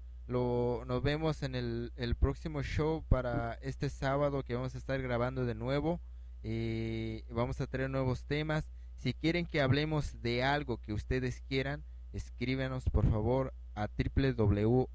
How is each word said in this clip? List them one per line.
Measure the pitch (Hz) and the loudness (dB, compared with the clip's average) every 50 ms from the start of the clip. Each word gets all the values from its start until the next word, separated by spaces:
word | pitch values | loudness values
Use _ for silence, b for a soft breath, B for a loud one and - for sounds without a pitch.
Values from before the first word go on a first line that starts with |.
| - - - - - - | -14 -14 -14 -12 -8 -2
lo, | 123 123 123 123 120 120 123 120 120 113 120 | 0 0 2 2 2 2 2 2 0 -2 -2
nos | 127 123 127 127 | -2 -2 0 2
vemos | 143 147 151 160 160 151 - - | 2 0 2 2 0 0 0 -4
en | 135 127 | -4 -4
el, | 127 123 120 117 117 120 117 - | -4 -4 -2 -4 -4 -6 -6 -6
el | - 127 120 120 | -4 -2 -2 0
próximo | - - 135 139 - - 160 151 147 131 | 2 2 2 2 0 -4 -6 -4 -4 -4
show | - - - 151 156 160 156 - - | -2 0 0 2 2 2 0 2 2
para | - 127 127 123 120 117 117 117 117 - - | 2 4 4 0 0 0 -2 -2 -4 -6 -6
este | 135 127 - - 139 | -8 -6 -4 -4 -4
sábado | - - 143 135 135 143 147 143 139 139 131 | -4 -2 -2 0 2 2 2 2 0 0 -4
que | - 120 | -2 -4
vamos | 120 131 127 127 | -4 -4 -4 -6
a | 127 | -8
estar | - - 135 135 131 | -6 -4 -4 -2 -2
grabando | 127 123 117 120 127 131 131 127 | 0 0 0 0 0 0 0 -2
de | 120 117 | -2 -2
nuevo. | 110 117 123 135 143 147 156 175 170 B B B B B B B B - | -2 -2 -2 0 0 2 0 -2 -2 B B B B B B B B -6
Eh, | 107 110 113 113 113 113 113 113 113 113 113 113 110 110 110 - - | -4 -2 -2 -2 -2 -2 -2 -2 -4 -4 -4 -4 -6 -6 -8 -8 -4
vamos | 123 113 120 131 127 - | 0 0 0 0 0 -2
a | 139 | -4
traer | 123 - 127 131 135 | -4 -2 -2 -2 0
nuevos | 135 135 135 127 127 - - | 0 0 2 2 0 0 -2
temas. | - 143 147 156 156 156 156 - - B B B B B B | -2 -2 0 0 0 0 0 0 -4 B B B B B B
Si | - 127 123 | -2 -2 -2
quieren | - - 156 165 175 170 | 0 2 2 2 2 0
que | 165 - 156 | 0 2 2
hablemos | 139 135 135 143 151 156 156 151 139 - - 117 113 | 4 4 4 4 2 2 0 0 0 -2 -4 -4 -2
de | 120 120 120 127 | 0 0 2 2
algo | 135 143 147 147 - 120 - | 2 2 0 0 -2 -4 -4
que | - - 107 | -4 -4 -4
ustedes | 104 - - 127 131 127 123 123 - - - | -4 -2 0 0 0 0 0 -2 -4 -4 -2
quieran, | 135 135 131 139 143 151 - B B B B B B | 0 0 0 0 -2 -6 -6 B B B B B B
escríbanos | 101 - - - - 120 123 131 131 135 131 131 127 - | -8 -8 -6 -6 -4 0 0 0 0 0 -2 -2 0 0
por | - - 120 110 - | 4 4 6 6 6
favor | - 107 107 117 123 131 135 131 - - - - - | 6 6 4 4 4 2 2 0 -4 -10 -12 -10 -6
a | - 104 104 | -4 -4 -4
triple | - - 131 - - - 135 135 127 | 0 -2 -2 2 2 4 4 4 4
W | 117 110 101 101 104 104 110 120 127 127 - - | 6 6 6 6 6 6 6 6 6 4 2 0